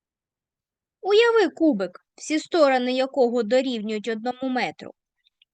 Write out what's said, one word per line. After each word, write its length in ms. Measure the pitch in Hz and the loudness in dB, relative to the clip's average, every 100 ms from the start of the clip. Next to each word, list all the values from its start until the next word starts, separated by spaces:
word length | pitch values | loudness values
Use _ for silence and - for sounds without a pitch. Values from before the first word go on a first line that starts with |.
| _ _ _ _ _ _ _ _ _ _ | _ _ _ _ _ _ _ _ _ _
уяви 480 | 370 415 466 453 359 | 2 4 4 4 2
кубик, 560 | - 320 214 185 - _ _ | 2 0 2 -4 -8 _ _
всі 240 | - 311 | -6 -6
сторони 540 | - 359 277 262 247 | -2 2 4 4 0
якого 500 | 254 262 277 240 240 | -2 -2 0 0 0
дорівнюють 640 | 214 254 262 240 208 214 214 | 0 0 0 -4 -6 -8 -6
одному 420 | 220 233 247 262 | -6 -8 -8 -6
метру, 420 | 254 180 - 131 - _ _ _ _ _ | -4 -6 -8 -18 -20 _ _ _ _ _